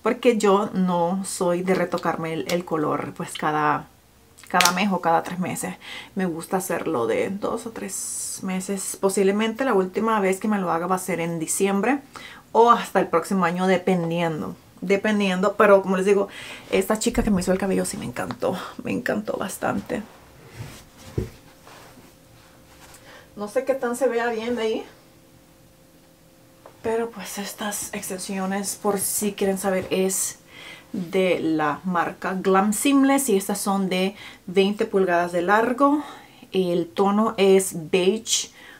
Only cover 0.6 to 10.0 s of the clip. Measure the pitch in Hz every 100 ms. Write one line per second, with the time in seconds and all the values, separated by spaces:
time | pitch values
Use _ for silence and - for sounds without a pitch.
0.6 | 214 190 185 175 170 190 190 - 180 175
1.6 | 185 185 180 175 175 160 165 160 - 175
2.6 | 180 156 151 147 - - 165 - 156 151
3.6 | 151 147 - _ _ _ _ - - 180
4.6 | 175 180 202 180 165 165 - 180 170 170
5.6 | 185 180 - - - - 185 160 - 190
6.6 | 185 170 - 143 113 107 - 196 214 233
7.6 | 233 - 202 - - - - - 190 185
8.6 | 185 196 - - 196 196 196 202 220 226
9.6 | 269 202 185 208